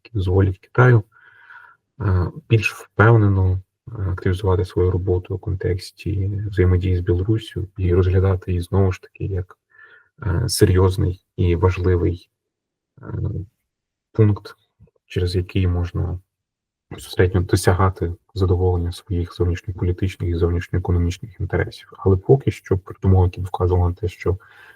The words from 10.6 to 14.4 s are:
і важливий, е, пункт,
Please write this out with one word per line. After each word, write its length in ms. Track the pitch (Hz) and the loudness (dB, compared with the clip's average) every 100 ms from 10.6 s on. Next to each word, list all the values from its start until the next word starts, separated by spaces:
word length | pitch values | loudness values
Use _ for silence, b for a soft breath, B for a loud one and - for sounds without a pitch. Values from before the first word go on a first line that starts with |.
| 90 92 95 92 92 90 _ - | 4 6 4 2 -2 -4 _ -2
і 180 | 90 | 0
важливий, 760 | 85 92 92 92 87 87 87 _ _ _ _ _ _ _ - | 2 2 2 0 2 0 -4 _ _ _ _ _ _ _ -20
е, 120 | 110 98 95 - - _ _ _ _ _ _ | -12 -8 -8 -8 -12 _ _ _ _ _ _
пункт, 440 | - 104 98 | 2 2 2